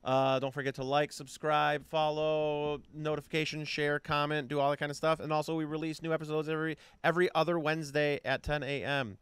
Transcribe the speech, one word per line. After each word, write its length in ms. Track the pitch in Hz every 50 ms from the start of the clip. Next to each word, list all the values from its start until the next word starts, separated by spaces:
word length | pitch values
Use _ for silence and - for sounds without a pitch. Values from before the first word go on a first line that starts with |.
| -
Uh, 340 | - 131 131 135 135 135 131
don't 140 | 131 135 127
forget 220 | 143 135 139 131
to 80 | - 135
like, 300 | 131 139 147 151 143 -
subscribe, 720 | - 147 131 - - - 156 151 151 147 147 147 147 135
follow, 920 | - - 156 156 151 151 156 156 156 156 151 151 151 147 147 147 147 147 143 - - -
notification, 680 | 151 151 151 151 147 143 - - 160 156 - - 156 156
share, 360 | 143 - - 147 147 147 147
comment, 500 | _ - 156 147 147 147 151 151 139 120
do 100 | 147 143
all 100 | 139 139
that 80 | 147
kind 120 | 139 151 147
of 80 | 143
stuff. 240 | - - 160 160 156
And 100 | - 151
also, 240 | 156 151 151 - 160
we 80 | 165 156
release 380 | 147 151 156 156 160 156 -
new 100 | 156 165 160
episodes 360 | 160 160 151 151 156 156 151
every, 280 | 160 156 156 160 156 - - - - - -
every 240 | 160 160 175 180 180 -
other 240 | 160 160 156 175
Wednesday 640 | 170 151 151 156 160 156 143 139 147 147 147 143 - _
at 180 | - 135 131 -
ten 200 | - 147 147 143
A 200 | 127 143 135 92
M. 340 | 123 143 139 131 107 98 -